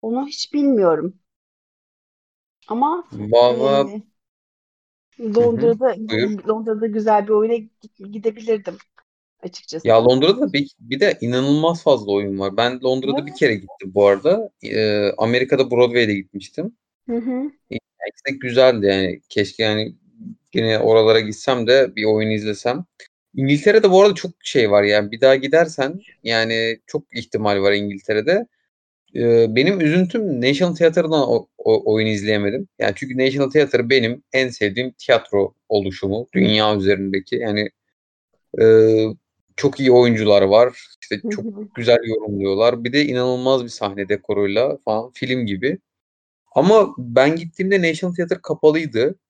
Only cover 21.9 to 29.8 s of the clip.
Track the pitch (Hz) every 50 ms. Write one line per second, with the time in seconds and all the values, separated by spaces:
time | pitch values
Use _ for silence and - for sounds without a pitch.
21.9 | 92 110 107 107 107 107 107 110 110 107 104 107 104 - - 120 123 156 180 _
22.9 | _ _ - _ _ _ _ _ _ - 135 135 143 147 - 214 208 220 214 196
23.9 | 185 185 196 208 196 170 - 180 - _ _ - - 143 117 104 101 104 101 104
24.9 | 104 104 104 104 110 117 127 131 135 135 131 135 139 160 170 160 165 - 135 139
25.9 | 165 190 214 - _ _ _ 113 117 113 113 113 113 113 113 113 113 113 _ _
26.9 | - 151 - _ _ 120 - _ - 113 107 104 101 101 98 101 101 104 104 104
27.9 | 101 98 _ - 107 107 107 139 175 202 240 _ _ _ _ _ _ _ _ _
28.9 | _ _ _ _ _ - 120 117 117 117 117 113 110 120 135 170 202 190